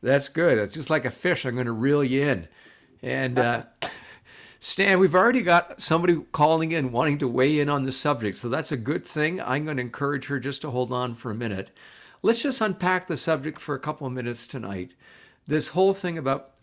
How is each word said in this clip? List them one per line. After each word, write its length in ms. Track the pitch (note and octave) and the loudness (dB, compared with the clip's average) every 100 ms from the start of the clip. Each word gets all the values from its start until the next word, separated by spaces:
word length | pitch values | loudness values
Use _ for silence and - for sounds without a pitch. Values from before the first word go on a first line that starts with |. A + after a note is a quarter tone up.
That's 280 | B2 C#3 C#3 | 0 2 0
good. 280 | - E3+ A#2 | 0 2 2
It's 160 | G2+ | 0
just 160 | D#3+ C#3 | -4 -2
like 160 | D#3 B2 | 0 -2
a 60 | |
fish. 340 | - F3+ E3+ C3 | -2 -2 -2 -2
I'm 100 | A#2+ | -2
gonna 160 | A#2+ | -2
reel 320 | A2 C3+ D3 | 0 2 2
you 180 | C3+ C3+ | 2 2
in. 260 | C#3+ G#2+ E2 _ - - _ _ | 2 0 -4 _ -20 -20 _ _
And, 360 | C3 C3 C3 B2+ | -6 -4 0 2
uh, 240 | A#2+ A#2 - _ | 2 0 -6 _
<laughs> 80 | - - - - _ - - - | -12 -12 -20 -20 _ -20 -20 -10
Stan, 380 | - - G3 F#3 | -4 2 4 6
we've 160 | F#3+ F3+ | 6 6
already 260 | A3+ B3+ | 6 4
got 400 | F3+ F3 - - | 4 4 4 -2
somebody 380 | - E3 F3 E3 - | 2 4 4 2 0
calling 400 | - D3+ D#3+ D#3+ | 2 4 4 2
in 180 | E3 C3 | 0 0
wanting 280 | A#2+ D3+ D3 | 0 0 2
to 80 | C3+ | 0
weigh 320 | A#2+ C3+ D3+ | 4 4 4
in 100 | C#3+ | 2
on 140 | C#3+ | 0
the 100 | C3+ | 0
subject, 420 | B2+ D3+ C3 G#2+ F2+ | 0 0 0 -2 -4
so 140 | A#2+ | -4
that's 240 | C#3+ D3+ | -4 -4
a 40 | C3 | -4
good 280 | A2 E3+ - | -4 -4 -4
thing. 340 | D3+ D#3 F#3 | -2 -2 -2
I'm 240 | - C#3 D#3 | -4 -4 -2
gonna 160 | C#3 | -4
encourage 440 | B2 - C#3+ C#3+ C3+ | -6 -4 -4 -4 -4
her 140 | C#3 | -6
just 220 | B2+ C3+ | -4 -6
to 100 | D3 | -4
hold 200 | B2 A#2+ | -4 -2
on 240 | B2 B2 A#2 | -2 -4 -6
for 160 | B2 | -8
a 40 | G#2+ | -6
minute. 360 | A#2 G2 G2 _ - - - _ | -6 -6 -8 _ -20 -20 -20 _
Let's 180 | F#3+ A#3 | 0 2
just 180 | C#4+ - | 0 0
unpack 460 | G#3+ F#3 F3+ F#3 - | -2 -2 -2 -2 -2
the 80 | D3+ | -4
subject 460 | - D3+ C#3+ - | -2 -2 -4 -8
for 140 | - C#3 | -8 -6
a 40 | |
couple 280 | D3+ D3+ C3+ | -6 -6 -6
of 60 | |
minutes 340 | B2+ A#2+ A#2 - | -6 -6 -8 -10
tonight. 480 | C3 G#2 F#2+ F2+ _ - - - _ - | -10 -8 -8 -8 _ -20 -20 -20 _ -4
This 220 | D3+ - | -2 0
whole 240 | E3+ F#3+ | 2 2
thing 240 | F#3+ F3+ E3 | 2 -4 -4
about 340 | C3+ C#3 - _ | -2 -2 -6 _